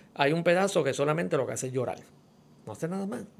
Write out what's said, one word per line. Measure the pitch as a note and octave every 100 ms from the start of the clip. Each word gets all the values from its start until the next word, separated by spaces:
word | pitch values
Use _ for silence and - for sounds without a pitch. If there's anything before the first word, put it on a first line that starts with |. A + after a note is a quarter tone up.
| -
hay | - C#3+
un | E3
pedazo | F3 F3 G3 F3+
que | C3+
solamente | B2+ C#3+ D#3 F3+ D#3+
lo | A#2
que |
hace | B2 C3
es |
llorar. | B2+ A#2+ - - - - _ - - -
No |
hace | G2+ E3
nada | F#3+ G3
más. | A#3 - -